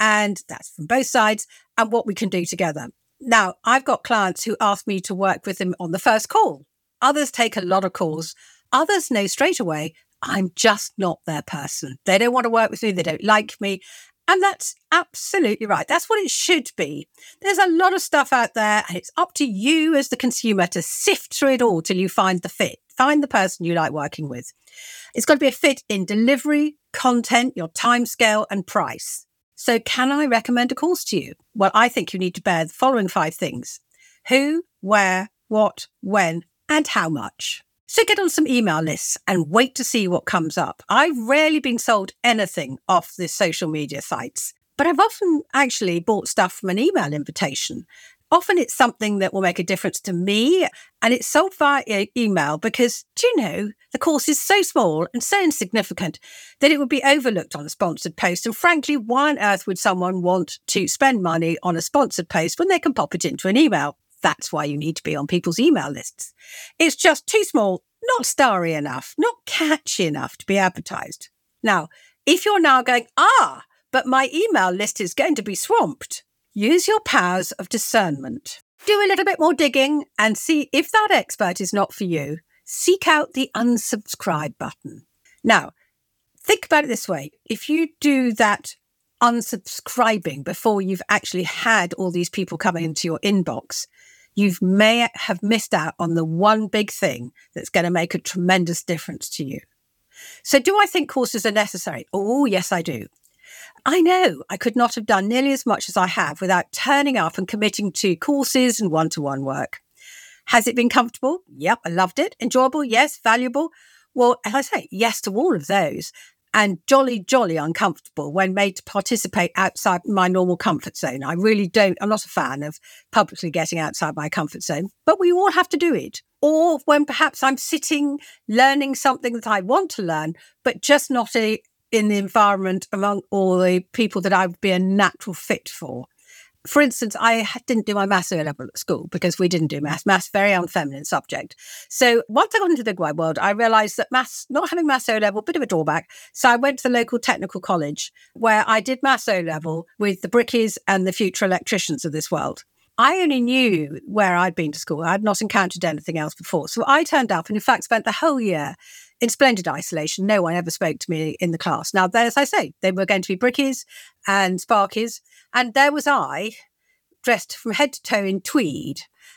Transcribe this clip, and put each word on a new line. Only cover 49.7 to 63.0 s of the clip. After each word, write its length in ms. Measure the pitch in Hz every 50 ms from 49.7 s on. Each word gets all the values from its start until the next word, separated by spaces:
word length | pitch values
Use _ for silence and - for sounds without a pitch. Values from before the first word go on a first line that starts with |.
| 196 175 - 180 - -
to 120 | - 202
me, 540 | 180 170 180 196 202 214 233 285 359 370 320 - - - - _ _ _
and 140 | - 226 247
it's 120 | 240 -
sold 280 | - - 294 359 381 -
via 300 | - 302 285 285 269 -
e-, 220 | - 220 196 208 - -
email 420 | 247 233 214 190 170 143 147 151 160
because, 460 | - 226 - - 247 240 - - - _ -
do 140 | - - 494
you 80 | 480
know, 340 | 339 226 170 156 180 208 208 - _ _ _
the 60 | - -
course 300 | - 330 302 262 - -
is 140 | 294 -
so 180 | - - 392 415
small 440 | 370 - - 294 226 175 156 156 175 - -
and 80 | 240
so 180 | - - 392 403
insignificant 800 | 370 320 - - 208 180 - 220 196 - 175 - 190 160 - - - - - - - - - -
that 140 | 277 294
it 60 | 311 285
would 100 | 285 240
be 160 | 302 269 -
overlooked 500 | 277 285 302 247 247 214 175 143 - -
on 100 | 151 147
a 60 | 156
sponsored 460 | - - 202 170 156 - - 170 -
post. 280 | - - 185 175 - -
And 120 | 233 214
frankly, 400 | - - 349 349 302 254 - 294
why 320 | 269 208 220 240 269 285 302
on 100 | 294 277
earth 300 | 208 202 196 185 - 208
would 100 | 190 -
someone 420 | - 208 185 185 180 180 190 185
want 380 | 175 180 180 185 180 - - - _ -
to 200 | - 214 185 151
spend 340 | - - 277 269 254 208
money 360 | 180 170 165 165 165 165 170 -
on 140 | - 180 170
a 60 | 165
sponsored 460 | 160 - - 285 262 190 - - 170 -
post 300 | - 160 160 - - -
when 80 | 349
they 140 | 381 370 330
can 140 | - 311 254
pop 200 | -